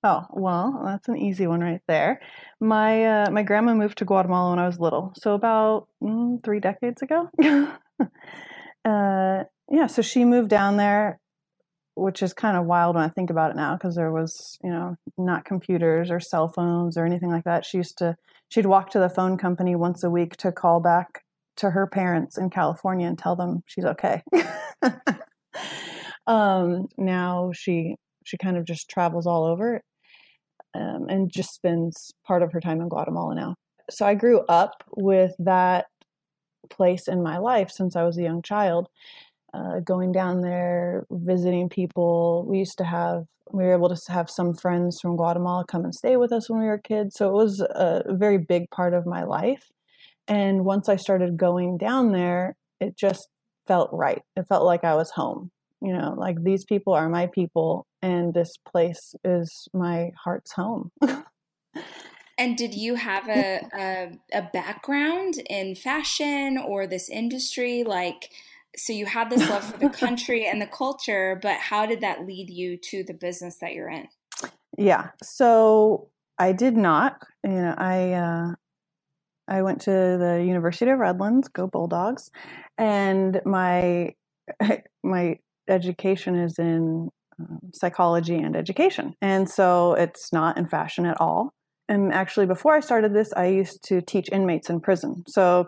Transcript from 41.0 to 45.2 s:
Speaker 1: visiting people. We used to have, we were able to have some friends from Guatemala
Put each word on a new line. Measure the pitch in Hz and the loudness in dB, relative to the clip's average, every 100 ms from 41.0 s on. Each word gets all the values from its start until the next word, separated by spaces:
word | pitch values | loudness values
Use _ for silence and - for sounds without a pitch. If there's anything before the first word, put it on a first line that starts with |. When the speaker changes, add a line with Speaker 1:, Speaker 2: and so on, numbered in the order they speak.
| - | -6
Speaker 1:
visiting | 180 170 185 180 180 180 | -8 -2 0 2 0 -2
people. | - 180 - 170 170 170 170 175 | -2 -4 0 0 2 2 0 0
We | 196 | -2
used | 190 - | -2 -4
to | |
have, | 175 170 170 175 165 _ - | -4 -2 -2 -4 -8 _ -8
we | 196 | -2
were | 185 | 2
able | 180 175 | 4 4
to | 175 - | 0 -4
have | 180 170 | -4 -4
some | - 175 | -2 -2
friends | 165 185 175 175 175 | -2 -2 0 -2 -2
from | 175 | -4
Guatemala | 170 | 0